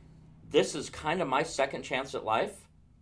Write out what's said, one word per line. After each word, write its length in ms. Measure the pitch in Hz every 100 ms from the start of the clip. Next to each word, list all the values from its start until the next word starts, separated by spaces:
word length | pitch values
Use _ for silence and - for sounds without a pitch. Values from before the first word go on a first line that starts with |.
| - - - - -
this 240 | 147 185
is 160 | 156 117
kind 300 | - 156 180
of 60 | 147
my 140 | 131
second 400 | 151 - 139 -
chance 320 | - 131 139
at 100 | 127
life. 300 | - 110 202 - - - - -